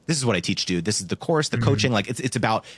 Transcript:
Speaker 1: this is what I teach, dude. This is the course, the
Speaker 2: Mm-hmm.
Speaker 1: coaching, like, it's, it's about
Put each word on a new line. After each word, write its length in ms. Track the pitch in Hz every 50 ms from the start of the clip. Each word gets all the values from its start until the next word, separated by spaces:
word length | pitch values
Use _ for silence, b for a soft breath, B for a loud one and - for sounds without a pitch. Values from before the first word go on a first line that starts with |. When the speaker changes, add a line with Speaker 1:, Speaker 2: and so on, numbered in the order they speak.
| _ -
Speaker 1:
this 100 | 165 147
is 80 | 131
what 100 | 120 104
I 40 | 90
teach, 260 | 87 - 98 - -
dude. 200 | - 90 87 85
This 160 | 104 107 -
is 60 | 95 85
the 80 | 101
course, 340 | - - - 170 151 151 -
the 80 | - 117
Speaker 2:
Mm-hmm. 80 | 117
Speaker 1:
coaching, 260 | 143 139 107 107 135
like, 160 | 120 107 101 117
it's, 100 | 117 -
it's 160 | 127 131 -
about 300 | 127 - 113 110 110 B B B